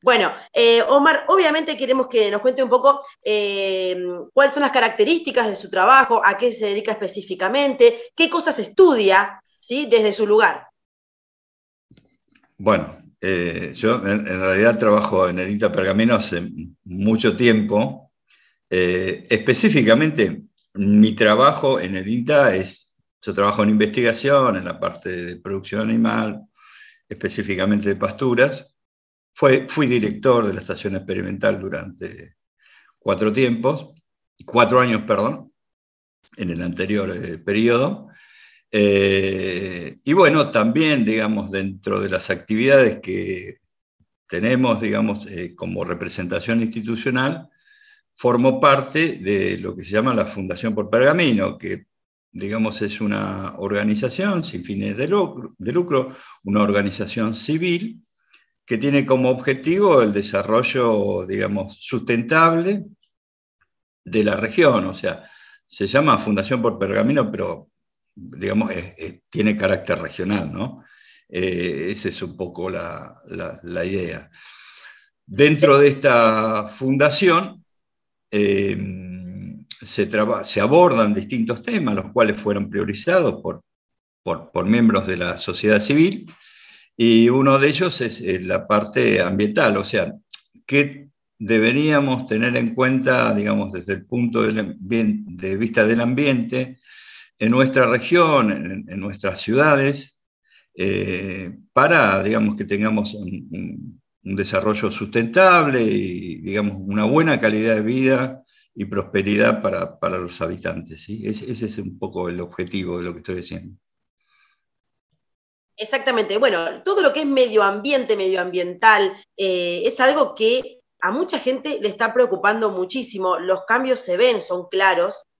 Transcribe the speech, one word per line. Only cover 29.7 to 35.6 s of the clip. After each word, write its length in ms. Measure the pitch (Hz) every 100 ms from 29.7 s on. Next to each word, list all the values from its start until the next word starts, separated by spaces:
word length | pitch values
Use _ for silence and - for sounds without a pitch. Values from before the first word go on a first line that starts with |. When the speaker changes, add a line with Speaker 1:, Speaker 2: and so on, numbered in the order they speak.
| - 139
Speaker 2:
director 600 | 123 107 107 131 120 107
de 80 |
la 60 | 92
estación 360 | - 101 104 95
experimental 640 | 95 95 92 98 104 95
durante 760 | 95 - - - - - - _ _ _ _ _ _ _
cuatro 340 | - 92 107
tiempos, 600 | 107 127 113 120 151 - _ _ _ _ _ -
cuatro 340 | 117 113 123
años, 220 | 123 110
perdón, 500 | 104 101 110 156 - _